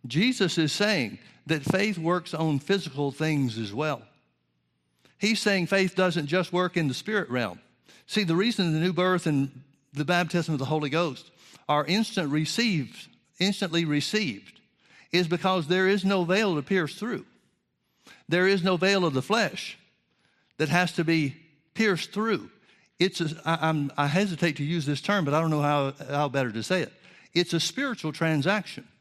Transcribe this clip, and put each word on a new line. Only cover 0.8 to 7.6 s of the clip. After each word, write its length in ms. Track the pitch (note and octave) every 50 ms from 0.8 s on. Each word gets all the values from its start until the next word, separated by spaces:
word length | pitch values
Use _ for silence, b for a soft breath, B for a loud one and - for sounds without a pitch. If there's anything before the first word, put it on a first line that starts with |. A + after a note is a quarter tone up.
| G3+ G#3+ G#3+ E3 B2 G2+ - - B B B B B
that 180 | - D#3+ D3+ C3+
faith 340 | - - F#3 G3+ A3 G3+
works 360 | E3+ D#3+ E3 F3+ F3+ E3 - -
on 260 | D#3 E3 D#3+ D3 C3+
physical 520 | - - G3 G3 - D#3 B2+ C#3+ D3 C#3
things 480 | C3+ - D#3+ D#3 D#3 C#3+ C3+ A#2+ A2 A2+
as 120 | A2 G2
well. 300 | G2+ B2 D3+ D#3 C#3 A#2 A2 _ _ _ _ _ _ _ _ _ _ _ _ _ _ _ _ _ _ b b b b b
He's 200 | - G#3+ A3+ -
saying 280 | - G#3+ G3 F#3+ E3+
faith 260 | D#3 G3 G3 F#3+ F3+ -
doesn't 320 | F#3+ F#3 F3+ E3 F3 D3
just 260 | C#3 D#3+ F#3 F3+ -
work 260 | F3 F3+ F3+ F3 F3+
in 100 | F3 D#3+
the 80 | C#3 B2+
spirit 340 | - - - A3 G3+ E3+ A2+
realm. 300 | B2 B2 A#2 G2 F2 -